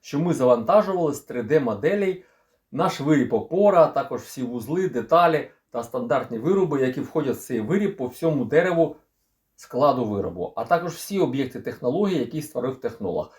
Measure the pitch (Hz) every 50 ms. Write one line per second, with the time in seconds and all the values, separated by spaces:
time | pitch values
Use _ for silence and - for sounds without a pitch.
0 | - - 143 147 170 175 156 131 127 123 120 117 110 - 196 - 190 190 190 175
1 | 165 147 143 - - - 123 123 110 107 151 151 131 113 104 98 139 175 202 208
2 | 196 190 180 - - _ _ _ _ _ _ _ _ _ - 139 185 175 - -
3 | 135 151 151 131 117 - 120 104 - - 160 190 208 202 190 170 151 - - 170
4 | - - 127 113 - - - 135 123 117 123 120 104 131 160 185 185 151 120 120
5 | 113 - 165 170 175 170 156 143 - - _ _ _ _ - 120 113 - - 123
6 | 117 117 143 123 - - 117 110 123 175 196 196 185 156 143 135 131 127 127 139
7 | - - - 160 143 123 113 - - - 127 110 107 123 185 202 208 170 - -
8 | 127 120 - - 165 160 151 135 117 107 143 160 175 185 170 165 165 - - -
9 | _ _ _ _ _ _ _ _ _ _ _ - - - - 123 147 139 127 127
10 | 117 107 104 98 - - 87 90 - - - 113 117 - 175 165 180 165 160 -
11 | - - 202 190 165 127 127 139 131 127 - 113 - 123 - - 127 123 143 196
12 | 208 196 175 139 120 - 156 151 - - - 127 120 131 127 - - 113 - -
13 | 101 90 82 87 87 - _